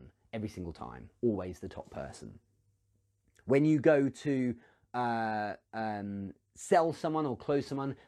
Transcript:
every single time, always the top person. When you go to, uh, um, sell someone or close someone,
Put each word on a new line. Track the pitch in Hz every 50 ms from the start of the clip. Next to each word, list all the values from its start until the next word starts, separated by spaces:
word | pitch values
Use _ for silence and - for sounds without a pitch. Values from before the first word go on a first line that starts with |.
| 64 78 _ _ _ _ -
every | 113 104 104
single | - 95 90 85 82
time, | - - 60 60 64 60 - _ _
always | - 120 107 95 90 92 - -
the | - -
top | - - - -
person. | - - 69 69 - - - 52 50 - _ _ _ _ _ _ _ _ _ _ _ _ _ _ _ _ _ _ _ _ -
When | - 131 139 151
you | 156 156 147
go | 120 160 156 139 139 135
to, | 135 - - 151 139 131 127 123 117 120 - _ _ _ _ _ -
uh, | 123 123 120 117 113 113 110 110 107 107 104 92 - _ _ -
um, | 110 110 110 104 104 101 101 101 101 98 95 - _ _ _ _
sell | - - - 196 175 165 165
someone | 147 - - 160 156 156 156
or | 143 120
close | - - - 147 143 127
someone, | - 143 135 135 139 127 - -